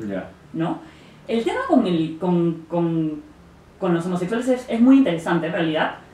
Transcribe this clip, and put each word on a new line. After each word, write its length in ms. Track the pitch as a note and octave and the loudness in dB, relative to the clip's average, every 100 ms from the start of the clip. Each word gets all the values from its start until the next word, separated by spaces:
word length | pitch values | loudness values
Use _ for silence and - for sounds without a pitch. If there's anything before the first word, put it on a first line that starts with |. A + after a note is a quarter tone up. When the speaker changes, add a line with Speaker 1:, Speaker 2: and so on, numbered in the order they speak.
| G#2+ | -8
Speaker 1:
Ya. 220 | F#2+ - - - | -8 -8 -16 -14
Speaker 2:
¿no? 280 | D#3+ E3 - - - - - - | -6 -4 -4 -10 -20 -20 -20 -4
El 160 | A#3 | -2
tema 160 | C#4 A4 C5+ | 0 -4 0
con 180 | C#4+ F#3+ | 2 2
el, 320 | E3+ D#3+ - | 0 -2 -2
con, 440 | F3+ F3 E3+ D#3+ - | 0 2 0 -2 -4
con, 540 | F3 E3+ E3 D#3 D3+ - - - - - - | -2 0 0 -2 -6 -14 -20 -20 -20 -20 -6
con 160 | F#3 | -2
los 100 | E3+ E3+ | 0 0
homosexuales 420 | F3 F3+ A#3 B3+ | -4 -2 -2 0
es, 200 | B3 - | -2 -2
es 120 | A3+ | 2
muy 180 | B3 C4+ | 6 8
interesante, 480 | C4 E3 F3 E3+ D#3+ | 6 0 0 0 0
en 60 | |
realidad. 440 | F3+ E3 D#3 - - - | -2 -2 0 -2 -6 -18